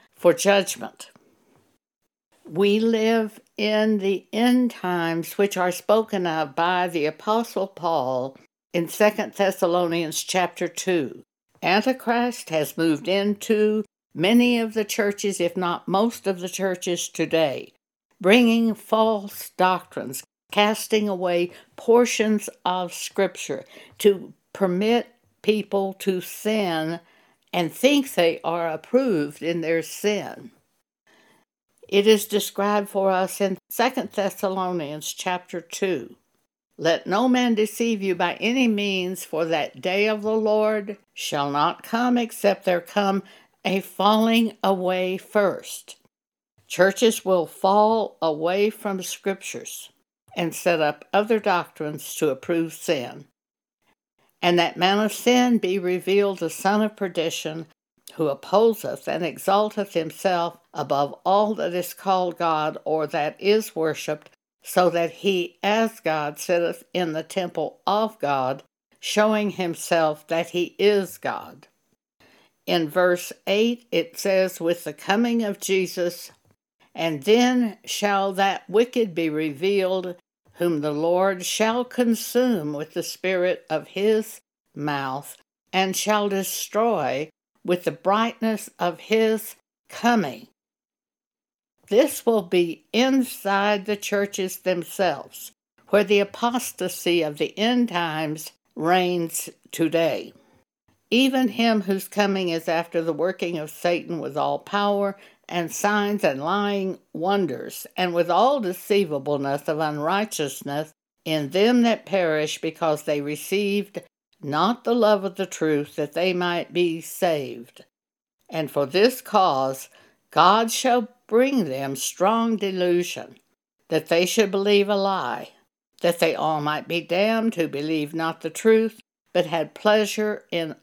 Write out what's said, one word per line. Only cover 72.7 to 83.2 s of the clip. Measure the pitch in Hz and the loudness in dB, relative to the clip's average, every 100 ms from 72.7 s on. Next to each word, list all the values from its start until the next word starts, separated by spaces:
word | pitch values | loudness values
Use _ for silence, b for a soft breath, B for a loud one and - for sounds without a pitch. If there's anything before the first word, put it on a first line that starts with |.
| 175 156 | -2 0
verse | 180 180 180 - - - | 2 2 2 -2 -10 -2
eight, | 202 233 240 - | 2 2 0 -2
it | 170 - - | -2 -2 -6
says, | 196 190 185 - | 0 2 0 0
"With | 165 170 | -2 -2
the | 156 | -4
coming | 147 - 208 240 233 | -12 -2 0 2 0
of | 208 202 | -2 -6
Jesus, | - 190 180 - 175 175 - _ _ _ _ _ b | -2 0 0 -2 -4 -4 -18 _ _ _ _ _ b
and | - 165 151 | -6 -4 -4
then | 185 233 247 247 226 190 - | 2 4 4 2 -2 -6 -10
shall | - 202 196 196 | -4 0 0 0
that | 190 196 175 - | 0 0 0 0
wicked | 202 240 247 220 165 | 2 2 0 -2 -2
be | 165 | -2
revealed, | 151 156 135 190 202 185 185 180 175 _ _ _ - | -2 -4 -2 0 0 0 -2 -6 -12 _ _ _ -4
whom | 175 156 | -2 0
the | 151 | -2
Lord | 147 170 180 196 185 175 | -2 0 2 2 0 -6
shall | - 220 240 | 0 0 0
consume | 247 - 233 220 - 240 254 202 151 | -4 0 0 0 0 0 2 0 -2
with | 143 160 | -6 -8
the | 175 | -8
spirit | 170 - | -8 -6